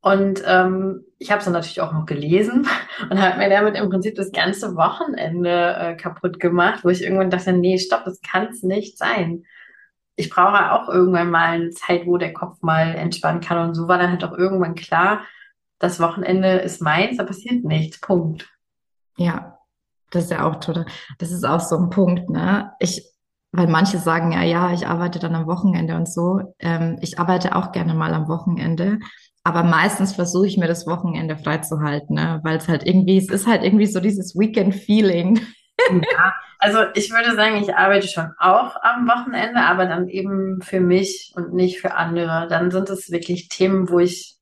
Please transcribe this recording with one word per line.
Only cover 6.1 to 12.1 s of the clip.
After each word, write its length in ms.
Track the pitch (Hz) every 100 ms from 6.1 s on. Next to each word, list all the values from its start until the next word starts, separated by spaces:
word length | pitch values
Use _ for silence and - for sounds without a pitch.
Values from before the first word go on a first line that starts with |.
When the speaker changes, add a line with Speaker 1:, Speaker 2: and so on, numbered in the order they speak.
| 165 180 180
Speaker 1:
gemacht, 440 | 175 175 175 -
wo 60 | 175
ich 140 | 180
irgendwann 260 | 175 190 185
dachte, 240 | 180 180
„Nee, 240 | 180 175 185
stopp, 240 | 185 226 -
das 140 | 185
kann's 420 | - 185 220 -
nicht 340 | 185 202 208 -
sein.“ 480 | - 170 165 170 _ - - _ _ _ _ -
Ich 140 | -
brauche 420 | - 185 202 -
auch 160 | - -
irgendwann 400 | 180 180 180 175
mal 200 | 170 165
eine 160 | 170 170
Zeit, 340 | 170 - 175
wo 120 | 175